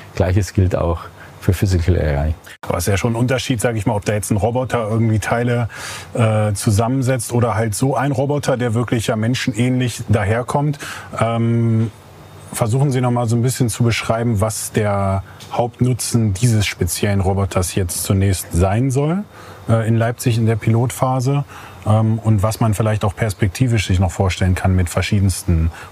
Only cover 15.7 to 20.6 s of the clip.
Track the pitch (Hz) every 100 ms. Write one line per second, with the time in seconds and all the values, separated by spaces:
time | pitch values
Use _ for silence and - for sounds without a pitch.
15.7 | - 127 120 - 120 110 92 123 107 98
16.7 | - 90 - 107 98 92 98 98 95 92
17.7 | - 90 - - 98 98 92 - 85 95
18.7 | 110 135 127 147 185 208 - - - -
19.7 | 113 110 113 113 117 127 113 110 110